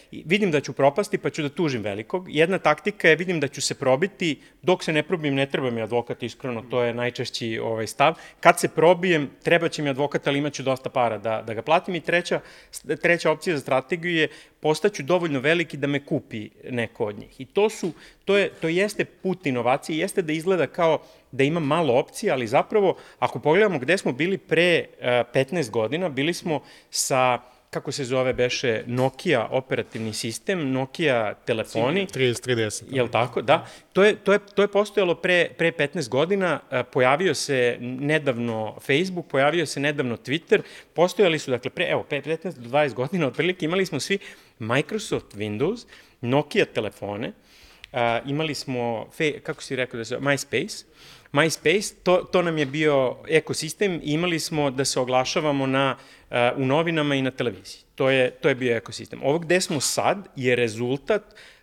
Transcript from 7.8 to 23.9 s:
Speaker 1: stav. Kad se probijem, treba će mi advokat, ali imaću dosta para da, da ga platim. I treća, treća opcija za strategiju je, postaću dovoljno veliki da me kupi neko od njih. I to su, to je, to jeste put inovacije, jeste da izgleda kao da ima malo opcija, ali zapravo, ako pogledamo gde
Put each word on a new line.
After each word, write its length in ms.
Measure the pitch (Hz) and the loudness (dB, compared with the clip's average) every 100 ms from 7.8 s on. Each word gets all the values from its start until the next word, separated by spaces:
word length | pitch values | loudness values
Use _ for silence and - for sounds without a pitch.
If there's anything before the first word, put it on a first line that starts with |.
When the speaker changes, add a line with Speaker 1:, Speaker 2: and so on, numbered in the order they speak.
| 107 | -4
Speaker 1:
stav. 280 | - 143 165 - - | 2 2 2 -8 2
Kad 200 | 170 180 | 4 4
se 80 | - | 2
probijem, 600 | - 156 175 185 160 139 - | 4 4 6 4 2 0 -4
treba 260 | - 170 165 | 2 2 2
će 120 | - | -2
mi 80 | 147 | -4
advokat, 380 | 131 143 - - | -2 -2 -2 -2
ali 120 | 139 | -2
imaću 240 | 147 139 | -2 -4
dosta 260 | 131 127 - | -2 -2 -2
para 280 | 131 120 107 | 0 0 0
da, 260 | 107 110 113 | -4 -4 -4
da 60 | |
ga 80 | 110 | -6
platim. 340 | - 165 185 175 | 0 0 0 -8
I 60 | |
treća, 380 | - 175 170 165 - - - - - 165 | -2 -2 0 -4 -6 -20 -20 -12 -8 -2
treća 300 | 175 170 165 | 2 2 2
opcija 240 | 156 190 151 | 0 -2 -4
za 60 | |
strategiju 540 | 135 131 - 180 170 165 | 0 0 0 -4 -2 0
je, 120 | 147 - - _ | 0 -4 -20 _
postaću 440 | 151 156 214 208 | -2 0 0 -2
dovoljno 360 | 139 175 170 139 | 0 0 0 -2
veliki 380 | 139 175 165 147 | 0 0 -2 -4
da 100 | 139 | -2
me 180 | 143 - | -2 -2
kupi 440 | 151 - 113 104 - - | -6 -4 -12 -12 -14 -8
neko 360 | 120 110 - 107 | -4 -4 -4 -6
od 140 | 104 | -6
njih. 220 | 107 - | -14 -18
I 40 | 123 | -6
to 240 | - 214 | 0 0
su, 220 | 214 185 - - _ - | 0 -8 -8 -16 _ 0
to 120 | 202 | 2
je, 120 | 185 | 2
to 180 | - 160 | -2 -2
jeste 380 | 175 208 - 165 | 0 0 -2 -6
put 400 | _ 190 180 143 | _ -4 -4 -2
inovacije, 520 | 123 117 139 - 156 | 0 2 0 0 -4
jeste 240 | 190 202 | -2 -2
da 120 | 160 | -2
izgleda 340 | 156 165 185 135 | -2 0 0 0
kao 320 | - 165 143 - - _ | 2 2 2 -2 -20 _
da 120 | 123 | 0
ima 160 | 139 170 | 2 2
malo 340 | 143 160 156 | 0 2 2
opcija, 400 | 120 - - 208 | 2 0 -2 -2
ali 140 | 135 110 | 0 2
zapravo, 480 | 135 185 214 190 - - - | 2 2 2 2 0 -6 -4
ako 200 | 123 135 | -2 0
pogledamo 400 | 147 160 208 156 | 2 4 4 0
gde 180 | 123 | 0